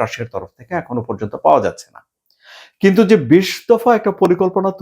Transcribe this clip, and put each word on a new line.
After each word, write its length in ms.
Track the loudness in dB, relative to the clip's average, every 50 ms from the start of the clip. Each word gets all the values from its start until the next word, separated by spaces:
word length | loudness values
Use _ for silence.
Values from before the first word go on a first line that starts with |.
রাশিয়ার 300 | -8 -6 -8 -10 -12 -12 -12
তরফ 160 | -12 -14 -14 _ _
থেকে 140 | -14 -10 -10
এখনো 260 | -10 -8 -8 -8 -8 -8 -8
পর্যন্ত 260 | -8 -8 -8 -10 -6 -2 2
পাওয়া 160 | 2 2 2 2
যাচ্ছে 240 | -2 -6 -8 -14 _ -20
না। 60 | -20 _ _ _ _ _ _ _ _ _ -20 -20 -20 -20 _ _ _
কিন্তু 180 | 2 2 4 4 4 4
যে 60 | 4 2 4 4
বিশ 160 | 4 4 4 0 -6 -6 -2 0
দফা 220 | 0 2 2 0 0 0
একটা 140 | 0 -4 -2 0
পরিকল্পনা 480 | 0 0 0 0 -2 -2 -2 -4 -4 -4 -4 -2